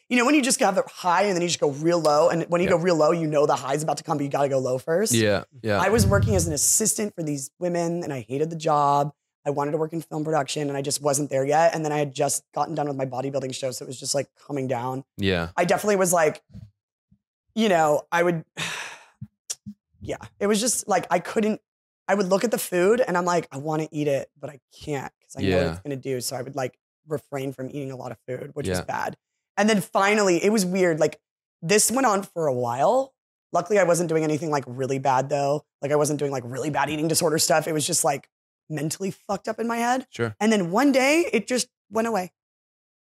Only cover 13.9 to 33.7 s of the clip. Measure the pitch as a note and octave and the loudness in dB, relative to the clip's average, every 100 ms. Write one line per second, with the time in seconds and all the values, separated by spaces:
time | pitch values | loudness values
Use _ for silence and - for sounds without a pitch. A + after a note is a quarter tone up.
13.9 | B2 C3+ C#3+ - _ - C#3+ C3 B2 B2+ | -10 -4 -4 -4 _ -10 -6 -2 -2 -4
14.9 | C3 - - G2 F2 E2 - F3+ F3+ G#3 | -6 -10 -4 0 0 0 0 0 2 2
15.9 | G3 F#3 E3+ D#3 - _ - - _ _ | 2 2 2 2 0 _ -20 -20 _ _
16.9 | _ _ _ _ _ _ A3 A3 E3+ D#3 | _ _ _ _ _ _ 0 4 4 4
17.9 | D3 - F3 F3 E3 - - - - - | 2 0 2 2 0 -4 -10 -10 -10 -12
18.9 | - - - - _ - - - - _ | -16 -20 -20 -20 _ -16 -14 -14 -20 _
19.9 | _ - - - - G3+ G#3+ A#3+ - - | _ -12 -12 -12 -4 0 0 0 -2 0
20.9 | F3+ - F3 - - G#3 G3+ _ _ _ | -2 0 -2 -2 -2 0 -2 _ _ _
21.9 | _ - G3+ F3+ F#3+ A3+ A#3 - F3+ F#3 | _ -2 0 2 2 2 -2 -2 2 4
22.9 | A#3+ B3 F3+ F3 F3 - C#3 D3+ D#3 D#3 | 4 2 0 2 0 -2 -8 -4 -4 -2
23.9 | D3+ D3 C3+ - _ C3+ C#3+ _ - - | -2 0 0 -4 _ -16 -16 _ -16 -8
24.9 | C#3+ - _ - - G2 F2+ F2 F2 D3 | -8 -8 _ -18 -6 0 2 0 -2 -8
25.9 | C3+ C#3 B2+ - B2+ C3+ C#3 B2+ - _ | -10 -6 -6 -6 -8 -8 -6 -6 -8 _
26.9 | _ D3+ D3 - C#3 C3+ C3 C3 D3 C3+ | _ -8 -8 -6 -8 -6 -8 -10 -10 -10
27.9 | B2+ B2+ - - B2+ C#3+ D3 G2+ F2+ - | -10 -12 -12 -10 -10 -10 -8 -4 -4 -4
28.9 | - - - _ _ _ - G#3+ G#3+ - | -6 -6 -8 _ _ _ 0 2 2 0
29.9 | G#3 G3 G#3+ G3 E3+ G3+ A3+ F3+ F#3+ F3+ | 0 2 2 2 2 2 2 0 2 2
30.9 | D3+ D3+ - _ _ _ _ E3 G#3+ - | 2 0 -2 _ _ _ _ 0 2 2
31.9 | B3 B3 G3 G3 E3+ D3+ B2 A#2+ B2 D#3+ | 2 2 0 -2 -4 -2 0 -2 2 2
32.9 | B3+ C4+ _ _ _ _ - - | 2 0 _ _ _ _ -4 0